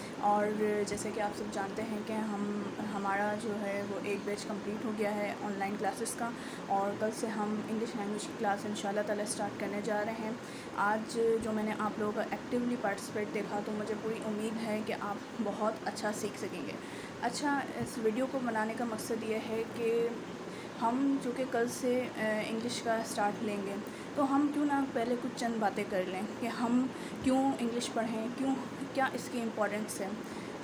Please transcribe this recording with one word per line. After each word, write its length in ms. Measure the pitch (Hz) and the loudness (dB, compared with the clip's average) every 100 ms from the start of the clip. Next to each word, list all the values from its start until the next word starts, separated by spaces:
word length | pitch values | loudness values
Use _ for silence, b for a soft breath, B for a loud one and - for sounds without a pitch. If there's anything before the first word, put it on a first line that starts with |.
| B - | B 0
और 220 | 208 208 208 214 214 208 208 | 4 6 4 4 2 2 0
जैसे 220 | 208 214 | -2 -2
कि 100 | 214 | 0
आप 140 | 208 | -2
सब 180 | - 208 | -2 -4
जानते 300 | 208 196 208 | -2 -2 -2
हैं 220 | 220 208 | -2 -2
कि 80 | 214 | -2
हम, 600 | 214 220 202 208 208 202 - 214 | -2 0 0 0 0 -2 -4 -2
हमारा 400 | 202 202 196 208 | -2 0 2 2
जो 180 | 208 233 | 0 0
है 300 | 208 202 202 | -2 0 -2
वो 160 | 202 196 208 | -2 -2 -2
एक 200 | 196 190 | -2 -2
बैच 180 | 208 | -2
कंप्लीट 400 | - 208 208 214 | -2 -4 -2 -2
हो 80 | 240 | -2
गया 180 | 208 202 | 0 0
है 260 | 208 202 - | 2 0 -2
ऑनलाइन 320 | 208 196 196 208 | -2 -2 -2 0
क्लासेस 400 | 202 - 226 - | 0 0 -2 -2
का, 100 | 233 240 B B - | -2 -4 B B 0
और 280 | 196 202 196 | 2 2 2
कल 100 | 220 | 0
से 160 | 226 226 | 0 -2
हम 400 | 208 208 214 - | 0 0 0 0
इंग्लिश 260 | 220 233 233 | 0 0 -2
लैंग्वेज 260 | 202 208 | -2 -2
की 160 | - - | -4 -2
क्लास 280 | 208 202 208 | 2 2 0
इंशाल्लाह 380 | 208 202 208 | -2 0 0
ताला 200 | 208 202 | 2 0
स्टार्ट 360 | 208 - 202 - | 0 0 -2 -2
करने 220 | 196 202 | -2 -2
जा 180 | 208 208 | 0 0
रहे 140 | 214 | 0
हैं। 240 | 226 220 - B B B - | -2 -4 -4 B B B 0
आज 260 | 202 220 220 233 | 2 2 2 2
जो 360 | 226 226 220 | 4 4 2
मैंने 200 | 214 214 | 0 0
आप 260 | 214 214 220 | 0 0 0
लोगों 140 | 208 | 0
का 100 | 214 | 0
एक्टिवली 540 | - 208 - 247 240 240 | 0 -2 0 0 2 2
पार्टिसिपेट 520 | 208 196 - 214 208 | 0 0 -2 -2 -2
देखा, 320 | 214 190 208 | -2 -2 -2
तो 120 | 214 | -2
मुझे 220 | 214 208 | -2 -2
पूरी 300 | 214 220 220 | -2 -2 -2
उम्मीद 280 | 220 208 220 | -2 -2 -2
है 300 | 220 220 214 | -2 0 0
कि 100 | 214 | 0
आप 280 | - 202 202 - - | -2 -2 -4 -6 -4
बहुत 360 | 208 196 214 - - | -2 2 0 0 -2
अच्छा 260 | - 214 | -2 -2
सीख 240 | 208 208 - | -2 -4 -4
सकेंगे। 380 | 208 - 226 - B B B - | -6 -4 -6 -6 B B B -4
अच्छा, 400 | 240 - 294 277 - - | -2 0 2 2 0 -2
इस 160 | 240 247 | -4 0
वीडियो 280 | 220 214 262 | 2 2 2
को 140 | 269 | 0
बनाने 340 | 247 220 220 | 0 2 0
का 100 | 220 | 0
मकसद 380 | 240 214 - 226 | -2 -2 -2 -2
ये 160 | 220 220 | 0 -2
है 260 | 220 226 | 0 -2
कि 460 | 226 - 226 233 233 240 - - - B B - | -2 0 2 4 2 0 -6 -8 -8 B B 0
हम 400 | 226 247 277 269 | 2 4 4 4
जो 80 | 247 | 2
कि 120 | 254 | 0
कल 240 | 262 233 240 | 0 2 2
से, 320 | - 254 247 | 2 2 2
अ, 420 | 240 - 220 214 - | 0 0 0 2 0
इंग्लिश 320 | 226 233 - | -2 -2 -2
का 220 | 233 226 | 0 0
स्टार्ट 400 | 220 - 208 208 | 0 0 0 2
लेंगे, 580 | 214 202 196 202 - - - 285 | 0 0 -2 -4 -6 -8 -4 2
तो 60 | |
हम 300 | 269 277 294 | 4 6 4
क्यों 120 | 285 | 4
ना 220 | 294 277 269 | 4 4 2
पहले 220 | 240 233 240 | 2 2 2
कुछ 160 | 254 | 0
चंद 240 | - 233 226 | -2 0 2
बातें 280 | 202 208 | 2 2
कर 220 | 202 190 180 | 0 0 0
लें 200 | 185 214 - | -2 -4 -2
कि 60 | 226 | -4
हम 440 | - 233 247 262 B B - | 0 4 4 4 B B -2
क्यों 340 | 262 262 269 269 | 2 4 4 2
इंग्लिश 300 | 240 233 - | 0 0 0
पढ़ें, 440 | 233 226 220 226 | 0 0 0 -2
क्यों, 220 | - 269 262 - - - | 0 0 0 -2 -6 -4
क्या 160 | 269 262 | 2 2
इसकी 240 | 254 - 240 | 2 -2 -2
इंपॉर्टेंस 600 | 226 220 208 208 214 - | 0 2 0 0 -2 -2
है। 100 | 196 214 B B B B | -4 -4 B B B B